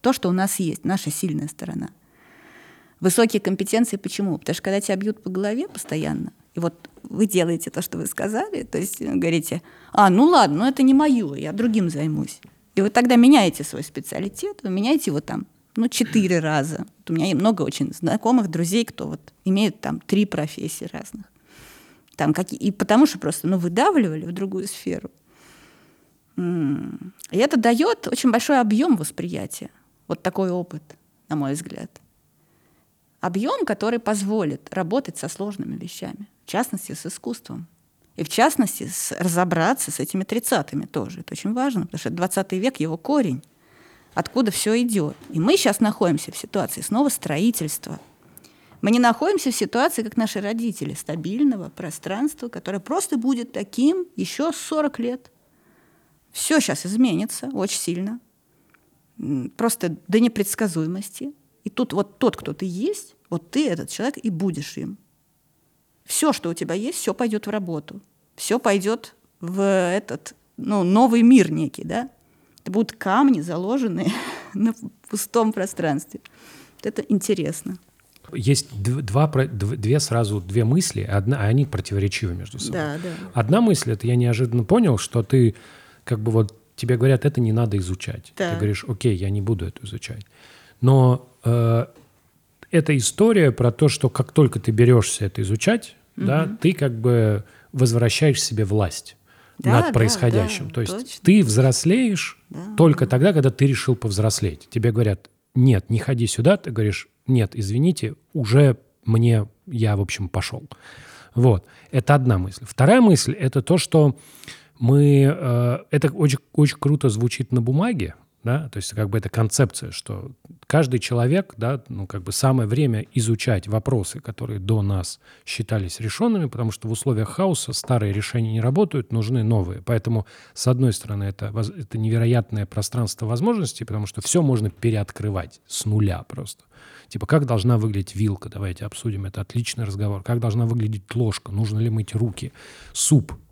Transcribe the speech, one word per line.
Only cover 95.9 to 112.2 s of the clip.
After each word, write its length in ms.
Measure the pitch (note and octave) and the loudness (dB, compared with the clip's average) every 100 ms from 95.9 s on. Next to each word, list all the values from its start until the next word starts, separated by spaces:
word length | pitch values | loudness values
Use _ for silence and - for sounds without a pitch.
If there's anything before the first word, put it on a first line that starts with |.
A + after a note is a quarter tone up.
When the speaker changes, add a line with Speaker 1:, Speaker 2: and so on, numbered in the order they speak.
| _ _ - | _ _ -4
Speaker 2:
да, 300 | - D3 F3 | 0 2 0
Speaker 1:
Мгм. 120 | A3 | 0
Speaker 2:
ты 160 | E3+ | 0
как 260 | - C#3+ A2+ | 2 -2 0
бы 440 | A#2+ A#2+ A2 G#2 - - _ | 2 4 4 2 -4 -20 _
возвращаешь 680 | C3+ B2+ A#2 A#2 - D#3 C3+ | 2 4 4 2 4 2 2
себе 220 | - G#2+ G2+ | -2 -2 0
власть 500 | G#2+ F#2 - - - _ _ _ _ | 2 0 -4 -14 -20 _ _ _ _
Speaker 1:
Да, 120 | B2 | 4
Speaker 2:
над 140 | A#2 D4 | 4 4
Speaker 1:
да, 40 | |
Speaker 2:
происходящим. 760 | D#3+ A2 - A#2+ A2 F#2 - G#2+ | 4 2 4 2 2 0 -4 -6
Speaker 1:
да, 40 | - | -6
Speaker 2:
То 60 | |
есть 120 | A2 | -4
Speaker 1:
точно. 280 | F#3+ B3+ - | -6 -10 -2
Speaker 2:
ты 200 | - G#3 | 6 6
взрослеешь 920 | C#3 G#2+ C3 A#2+ D#3+ A3 B3 F#3+ - - _ | 6 4 4 4 2 2 2 0 -6 -12 _
Speaker 1:
Да, 100 | - F#3+ G#3+ | -14 -10 4
Speaker 2:
только 280 | E3 C#3+ C3+ | 6 6 2
Speaker 1:
да. 60 | |
Speaker 2:
тогда, 220 | B2+ F3 | 4 4
когда 160 | D#3+ C3 | 4 2
ты 160 | - C#3 | 4 2
решил 280 | B2 - A#2+ | 2 0 0
повзрослеть. 720 | A2+ G2 A2 - G2+ D2+ - | 0 0 0 0 -2 -4 -6
Тебе 200 | A#2+ A#2 | 0 0
говорят: 380 | A2 G#2+ G2 - _ _ C3 | 2 2 0 -6 _ _ 4
«Нет, 340 | C3 G#2+ - | 6 6 2
не 100 | A#2 | -2
ходи 260 | - B2+ A2+ | 0 0 0
сюда». 300 | - A#2+ G3+ | 2 4 4
Ты 140 | - | 0
говоришь: 360 | A#2 G#2+ F#2+ - _ - | -2 -2 -2 -10 _ 0
«Нет, 240 | C3 G#2 - | 2 2 -2
извините, 600 | G2 A2+ E3 F3+ A2 - _ | -4 2 2 0 -4 -8 _
уже 440 | D#3 A2 B2+ C#3+ A#2 _ _ - | -6 2 6 6 4 _ _ 0
мне, 420 | A2+ A#2+ A2+ G#2 _ - | 4 6 4 0 _ -10
я, 280 | B2 A2 G2+ | -2 0 0
в 60 | |
общем, 280 | G2 - F#2 | -2 -4 -4
пошел». 380 | G2 - - - - - - - - - - | -4 -6 -10 -16 -20 -20 -20 -20 -20 -8 4
Вот. 300 | B2 G2 - - - | 4 4 0 -20 -4
Это 240 | C3 - | -2 4
одна 220 | C#3+ | 4